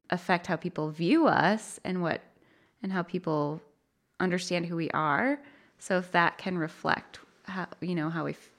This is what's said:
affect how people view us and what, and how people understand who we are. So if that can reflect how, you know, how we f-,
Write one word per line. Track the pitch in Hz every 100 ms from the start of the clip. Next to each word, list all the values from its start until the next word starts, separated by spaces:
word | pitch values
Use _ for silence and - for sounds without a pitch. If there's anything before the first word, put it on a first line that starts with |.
| _
affect | 180 - 175 175
how | 160
people | 180 - 156
view | 156 170 311 294
us | - 160 220 - - -
and | 180
what, | 170 - - _ _ _ _ _
and | 190
how | 190
people | 170 180 180 156 147 156 - _ _ _ _ _
understand | 180 180 180 175 170
who | 170
we | 165
are. | - 156 143 240 285 - - - _
So | - 185
if | 180
that | 180 170 -
can | - 180
reflect | 160 - - - - - - _ -
how, | 190 175 -
you | 170 175
know, | 156
how | 170 147
we |
f-, | 147 -